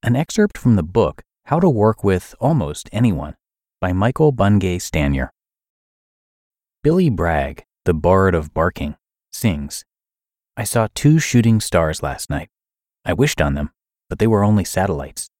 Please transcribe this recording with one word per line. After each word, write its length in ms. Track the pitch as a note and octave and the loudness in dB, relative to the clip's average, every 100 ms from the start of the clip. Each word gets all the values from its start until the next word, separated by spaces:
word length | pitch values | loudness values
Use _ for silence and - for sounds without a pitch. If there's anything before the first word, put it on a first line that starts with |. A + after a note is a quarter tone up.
An 140 | - | 0
excerpt 420 | B2 B2+ - G#3 - | 0 0 0 0 2
from 200 | B2+ G#2+ | 2 2
the 80 | |
book, 400 | D#2+ G2 E2+ - - _ - | 2 0 0 -2 -20 _ -4
How 120 | D#3 | 0
to 100 | F3+ | 2
Work 360 | A#2 G#2+ A2 | 4 2 2
with 280 | G2+ F#2 - - | 0 0 -4 -4
Almost 500 | B2 C3 D#2 D2+ - | -2 0 -2 -8 -8
Anyone, 420 | G#2 A#2+ E2 D2 - _ _ _ _ | 0 0 0 -8 -14 _ _ _ _
by 120 | F#2 | -4
Michael 400 | F#2 A2 - D3+ | 0 -2 2 0
Bungay 440 | B2 G2 G#2 F#2 F2+ | 2 2 2 2 -4
Stanier. 540 | - E3 C#3+ C#3 - _ _ _ _ _ _ _ _ _ _ _ _ _ _ _ | -4 -2 0 -2 -4 _ _ _ _ _ _ _ _ _ _ _ _ _ _ _
Billy 260 | C#3+ F3 F3 | 0 2 2
Bragg, 540 | F#2+ E2+ D#2 C#2 - _ _ | 2 0 0 -2 -8 _ _
the 80 | - | -2
Bard 400 | D#2+ E2+ F#2+ F#2+ E2+ | 0 2 4 4 0
of 180 | D2+ | -2
Barking, 420 | - F2+ - D2 - _ _ _ | -2 -2 -2 -10 -10 _ _ _
sings, 520 | - A2+ D2+ C#2+ - - _ _ _ _ _ _ - | -4 -2 -2 -8 -14 -18 _ _ _ _ _ _ -10
"I 60 | |
saw 240 | G#2+ A#2+ A2 | -4 -2 -2
two 240 | - C#3+ D#3+ | 0 2 2
shooting 420 | - B2 A#2 A2 | 2 2 4 2
stars 400 | - F2+ D#2+ D#2 | 2 0 0 -4
last 300 | C#2+ C2 - | -8 -8 -8
night. 180 | C#2+ - _ _ _ _ _ | -8 -10 _ _ _ _ _
I 80 | - | -6
wished 280 | F2 C#3+ - | -2 -2 0
on 140 | D2 | -2
them, 180 | C#2 D2 _ _ _ _ | -2 -6 _ _ _ _
but 120 | - | -2
they 80 | A2 | 2
were 160 | G#2+ | 2
only 200 | G#2 G#2+ | 4 2
satellites." 680 | F2 - G2 D2+ C#2 - - _ | 0 -2 -2 -4 -8 -14 -18 _